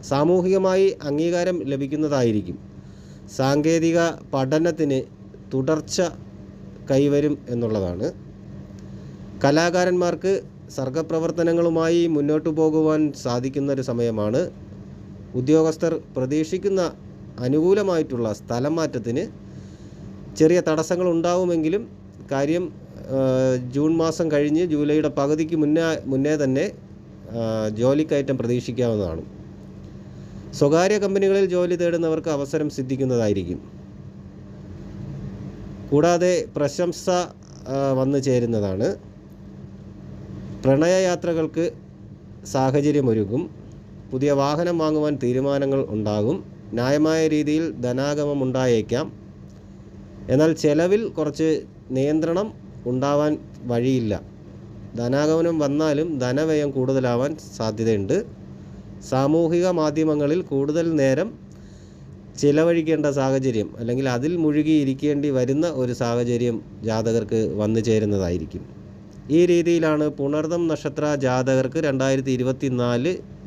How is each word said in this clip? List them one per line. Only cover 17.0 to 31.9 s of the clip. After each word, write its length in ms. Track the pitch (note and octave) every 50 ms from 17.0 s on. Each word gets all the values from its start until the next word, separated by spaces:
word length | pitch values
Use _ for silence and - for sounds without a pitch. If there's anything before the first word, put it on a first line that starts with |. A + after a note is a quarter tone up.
| - - - - - - - -
അനുകൂലമായിട്ടുള്ള 920 | B2 B2+ C#3 D#3 D#3+ F3+ G3+ G#3+ G3+ G3 F3 D#3+ D3+ - C3 A#2 A#2 A2 G#2
സ്ഥലം 420 | - - - A#2 A#2+ C3 D3 E3
മാറ്റത്തിന് 680 | E3 D#3+ C#3+ B2+ A#2+ G#2+ A#2 A#2 D3 D#3+ D#3+ - - - - - - - - - - - - - - - - - - - - -
ചെറിയ 260 | - D#3+ D#3+ F3 F3+ E3+ E3
തടസ്സങ്ങൾ 440 | D#3 D#3+ D#3 - F3+ E3+ F#3 F3+
ഉണ്ടാവുമെങ്കിലും 760 | E3+ E3 E3 F3 F3 F#3 F#3 F3+ E3+ E3 D#3 D#3 F3+ G#3+ A#3 - - - - - - - - -
കാര്യം, 420 | C3+ C3+ C#3+ D3 E3 F3+ F#3 - - - - - - -
ആ, 720 | - - C3 C3+ C3 C3 C3 C3 C3 C3 B2+ B2+ B2+ B2
ജൂൺ 260 | B2+ C#3 D3+ D#3 E3
മാസം 360 | E3 D#3+ E3 D#3+ - E3+ D#3+
കഴിഞ്ഞ് 340 | D3 D3 D3 D3 D3+ D#3+ F3+
ജൂലൈയുടെ 420 | F3 D3+ D3 D3 D3 D3+ D#3 D3+ D3
പകുതിക്ക് 480 | C3+ D3 C#3 C#3+ D#3 D#3 E3 D#3+ E3
മുന്നേ, 260 | D#3 D3+ D3 D3+ E3 E3 E3 D#3+ - -
മുന്നേ 300 | C3 C3+ C3 C#3 D3+ D#3
തന്നെ, 360 | D3 C#3+ C3 C3 C3+ E3+ G#3+ - - - - - - - - - - - -
ആ, 400 | A2+ A#2 A2+ A2+ A2 A2 G#2+ G#2+
ജോലിക്കയറ്റം 680 | G#2+ G#2+ A#2+ B2+ C#3 D3 D#3 D#3+ - - - D3 C3+ C3
പ്രതീക്ഷിക്കാവുന്നതാണ്. 840 | A#2+ A#2 B2 B2 A#2+ - A#2+ A#2 B2 A#2 A2 G#2+ F#2+ E2+ D#2+ E2 - - - - - - - - - - - - - - - - - - - - - - - - - - -
സ്വകാര്യ 440 | - D3+ C#3+ D#3 E3 F3+ F#3+ G#3+ G#3
കമ്പനികളിൽ 480 | G#3 G3 G3 G3 G3 F#3+ G3 G3 G3
ജോലി 300 | F#3 F3+ F3+ F3+ F3+ F3+
തേടുന്നവർക്ക് 540 | E3+ F3 E3+